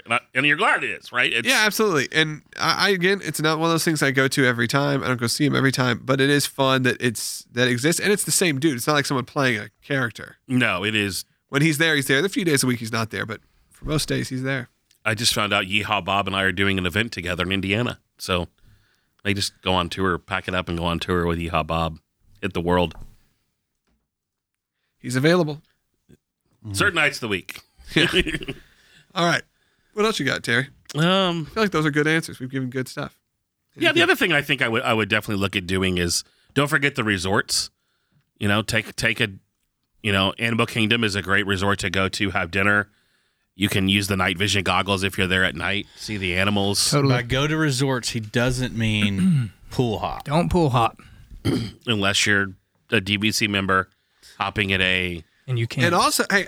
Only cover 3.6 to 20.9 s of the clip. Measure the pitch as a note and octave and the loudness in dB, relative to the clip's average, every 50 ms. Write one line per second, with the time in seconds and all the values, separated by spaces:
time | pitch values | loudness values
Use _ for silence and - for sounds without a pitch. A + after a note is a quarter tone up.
3.6 | D#3+ E3+ E3 D#3 - F3 D#3+ D3 D3+ C#3 C3 C3+ C3+ C3 - D3 C3 B2 A#2+ A#2 | 2 2 2 2 2 0 0 2 0 2 2 2 2 2 2 2 2 2 2 2
4.6 | A#2+ G#2+ - C#3 C#3+ C#3+ C#3+ C3+ - B2+ B2+ A#2 A#2+ A#2 - - D3 C#3 C3 B2+ | 0 0 0 0 2 2 0 0 0 -2 -2 -2 -2 -2 0 0 0 2 2 2
5.6 | C3 C3+ - - B2+ B2 A#2 - - B2 C3+ C3+ C3+ C#3+ C#3+ C#3+ - - - - | 2 2 0 2 0 0 0 -2 -2 -2 0 2 2 2 2 2 0 -2 -2 0
6.6 | C3+ C3 C3 C3 B2+ B2 - - A#2+ B2 G#2 - - - - - - _ - A#2+ | 2 2 2 2 2 0 0 0 -2 -2 -2 -4 -8 -8 -10 -12 -14 _ -2 0
7.6 | B2+ B2 B2 A#2 B2+ D#3+ E3 - - F#3+ G#3 G3 - E3 - - G3 E3+ C#3+ C3 | 2 2 2 2 0 0 0 2 0 0 0 0 0 -2 0 2 2 2 0 0
8.6 | D3+ E3 C3 A#2+ - D#3 D3+ C#3+ C3+ - D3 B2+ A#2+ - - D3 C3+ B2+ A2+ G#2 | 0 0 0 0 -2 0 0 0 0 0 -2 -2 -4 -4 -2 0 0 2 0 -2
9.6 | G#2+ G#2+ - _ _ - C#3+ C3+ B2+ A#2 - - E2+ - - _ _ - B2+ B2+ | -4 -10 -14 _ _ -4 -2 -2 -2 -4 -6 -10 -16 -18 -18 _ _ -2 0 0
10.6 | A#2+ A2 F#2+ F2 G2 G#2+ G#2+ G#2+ G2+ G2 F2 - - - _ _ _ _ C3+ C#3 | 2 2 0 0 -2 0 0 0 0 0 -4 -6 -10 -12 _ _ _ _ 0 2
11.6 | D3+ E3 D3+ C#3 E3 D#3+ D3+ C#3+ B2 C#3 C3+ C#3 F3 G3 - C4+ F#3+ E3+ C#3+ C3 | 2 2 2 2 2 2 2 2 2 2 2 2 2 0 -2 -2 0 2 2 2
12.6 | C3 B2+ B2 A#2 A#2 A2 A#2 A2+ A2+ G#2+ - F#2+ G2+ G#2+ G#2 - - _ _ _ | 2 0 -2 -2 -4 -6 -4 -4 -4 -4 -4 -6 -6 -6 -10 -12 -14 _ _ _
13.6 | _ _ - - - C#3 D#3 D3 - - C3+ B2+ B2 - C3+ B2+ C3 C3+ C#3 C3 | _ _ -20 -14 -6 -4 -2 -2 -2 -2 -4 -4 -4 -6 -6 -6 -6 -6 -6 -6
14.6 | A#2+ - _ _ _ _ _ _ _ A2 A2 G#2 A#2+ - - A2+ G#2+ G2 G#2 G2+ | -8 -12 _ _ _ _ _ _ _ -4 -2 0 0 0 0 0 0 2 2 0
15.6 | G2+ F#2 G2 G#2+ F#2+ G#2 G#2+ G2 E2+ F#2+ G2 G2+ G2 F#2+ F#2+ G2 F#2+ F#2+ F#2 F#2+ | 0 0 -2 -2 0 0 -2 -2 0 0 0 0 0 0 0 0 2 2 2 2
16.6 | G2 G2 F#2+ F#2+ F2+ F2 E2 G#2 A#2 A2+ - G2+ E2+ F2+ F2+ E2 F2 F2+ G2 G2 | 2 2 2 0 0 0 0 0 -2 -2 -4 -8 -6 -6 -4 -2 -2 0 -2 -2
17.6 | F#2 F#2+ G2+ A2 B2 A2 - - _ _ _ _ - - F#2 F2 F2+ - _ _ | 0 0 0 0 -2 -4 -6 -10 _ _ _ _ -4 -4 -2 -2 -2 -6 _ _
18.6 | _ - - _ _ _ _ _ _ _ _ _ - G2+ G2 G2+ G2+ - - _ | _ -20 -20 _ _ _ _ _ _ _ _ _ -4 -4 -2 -2 -4 -6 -8 _
19.6 | - F#2 F#2 F2+ F2 E2 - F#2+ F#2+ F#2 E2+ D#2+ - - G2 F#2 - - F#2 F#2 | -2 0 0 0 0 -2 -4 -2 -2 -2 -2 -2 -4 -6 -6 -6 -4 -4 -4 -4
20.6 | F2+ - E2+ E2+ E2+ F2 | -2 -4 -4 -2 -2 -2